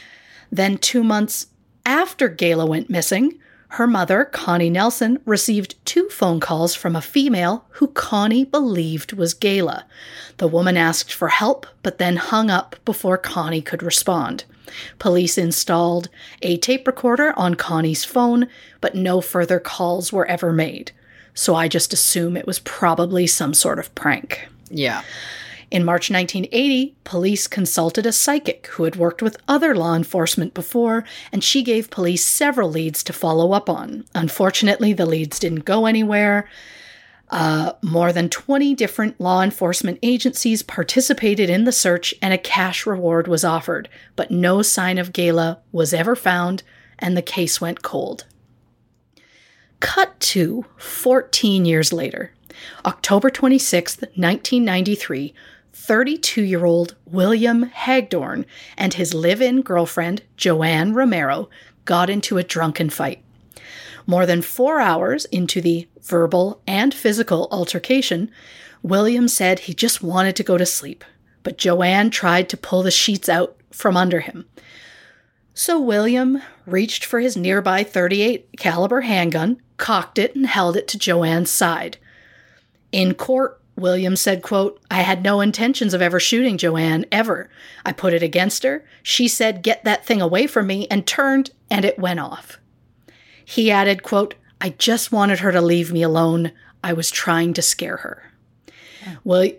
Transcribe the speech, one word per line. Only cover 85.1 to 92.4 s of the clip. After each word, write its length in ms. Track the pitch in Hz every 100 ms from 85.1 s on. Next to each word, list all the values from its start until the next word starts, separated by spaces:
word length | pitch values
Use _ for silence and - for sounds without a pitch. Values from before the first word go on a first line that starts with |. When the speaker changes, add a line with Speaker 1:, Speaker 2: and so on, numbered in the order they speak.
| 185
Speaker 1:
no 180 | 196 202
intentions 520 | 202 208 233 269 208
of 80 | 180
ever 200 | 175 175
shooting 360 | - 233 254 185
Joanne, 480 | 170 160 160 160 -
ever. 400 | 202 226 175 - - - -
I 80 | -
put 220 | 175 190
it 80 | 170
against 400 | 165 170 190 -
her. 240 | 262 302 - _
She 260 | - - 240
said, 340 | - 220 190
'Get 220 | 214 -
that 220 | 220 208 -
thing 160 | 214
away 240 | 170 180 285
from 200 | 226 196
me,' 200 | 196 202
and 160 | 202 -
turned, 440 | - 269 269 269 _ -
and 140 | 202
it 140 | 196 -
went 220 | 180 165
off." 380 | 139 -